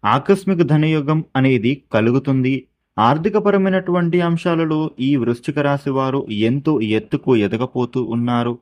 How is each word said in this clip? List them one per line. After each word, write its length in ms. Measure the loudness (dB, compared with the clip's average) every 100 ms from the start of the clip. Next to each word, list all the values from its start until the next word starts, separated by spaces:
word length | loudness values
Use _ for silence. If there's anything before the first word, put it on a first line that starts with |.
ఆకస్మిక 560 | 2 0 2 0 0 0
ధనయోగం 580 | 2 2 2 0 0 -2 0 0
అనేది 360 | 2 2 0 -2 _
కలుగుతుంది. 600 | 0 2 0 0 0 0 -2 -6 _ _ 0
ఆర్థికపరమైనటువంటి 1200 | 2 2 0 0 0 0 2 0 -2 -2 0 0
అంశాలలో 580 | 0 -2 -2 -2 0 -2 -4 -4
ఈ 100 | 0 0
వృశ్చిక 420 | 0 -2 -4 -2
రాశి 320 | 0 -2 -2
వారు 300 | -2 -2 -2 -4 -2
ఎంతో 300 | 0 0 0 0 0
ఎత్తుకు 420 | -2 -2 -6 2 2
ఎదగపోతూ 640 | 2 -2 -4 -4 -4 -4
ఉన్నారు. 500 | -4 -4 -2 -2 -2 -6